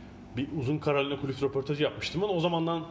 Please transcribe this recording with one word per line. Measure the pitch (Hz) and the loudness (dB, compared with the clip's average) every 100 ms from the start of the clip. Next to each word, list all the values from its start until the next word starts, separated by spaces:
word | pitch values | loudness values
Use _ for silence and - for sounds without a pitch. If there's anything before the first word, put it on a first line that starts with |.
| - - - 117 | -16 -18 -8 -2
bir | 143 165 | 0 0
uzun | 123 151 | 0 0
Karolina | 151 143 139 143 | 2 2 2 0
Klüft | 135 131 | -2 0
röportajı | 139 139 135 147 | 0 0 0 2
yapmıştım | 139 110 - 160 | 0 0 -4 -2
ben. | 208 | 0
O | 180 | 2
zamandan | 175 170 165 165 160 | 2 2 2 0 -4